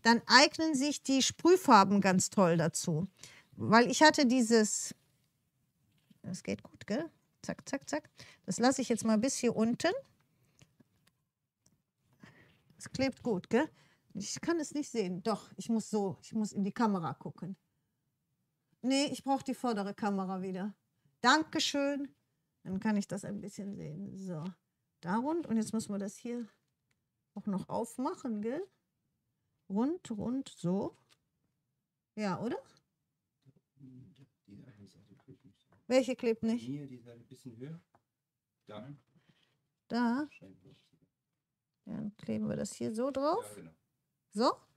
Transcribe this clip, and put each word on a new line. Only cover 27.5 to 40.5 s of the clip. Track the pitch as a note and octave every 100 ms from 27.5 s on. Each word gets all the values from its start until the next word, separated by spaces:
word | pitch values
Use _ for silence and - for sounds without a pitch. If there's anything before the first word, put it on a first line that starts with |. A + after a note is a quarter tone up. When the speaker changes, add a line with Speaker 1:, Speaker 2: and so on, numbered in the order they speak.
| F#3 -
Speaker 1:
aufmachen, | G3+ A#3 - C#4 F4+ C4 G#3+
gell? | A3 C#4+ G4 _ _ _ _ _ _ _ _ _ _
Rund, | G3 C4 F4+ -
rund, | G#3+ G#3 C4 C4
so. | - E3+ F#3+ - - _ _ _ _ _ _ _ _ _ _ _ -
Ja, | G#3 F3+
oder? | A3 G4 - _ _ _ _ _ _ _ - _ _ _ C3 B2+ B2+ _ C3+ _ _
Speaker 2:
Die | G2+ B2+
eine | G#2+ G2+
Seite | - G2+ -
klebt | - - -
nicht. | _ _ - -
Speaker 1:
Welche | C4 B3+ B3
klebt | A#3+ A3+
nicht? | A3+ A#3
Speaker 2:
Hier, | A#2+ C#3+ C#3
die | B2+
Seite | A#2 A#2
ein | -
bisschen | B2+ C3 A2
höher. | C#3 E3 _ _ _ _ _ _ _ _ -
Da. | G#2+ B2+ C#3+ _ _ _ _ _ _ _ _ _
Speaker 1:
Da? | A#3 A#3+ B3 D4+
Speaker 2:
Scheint | - G3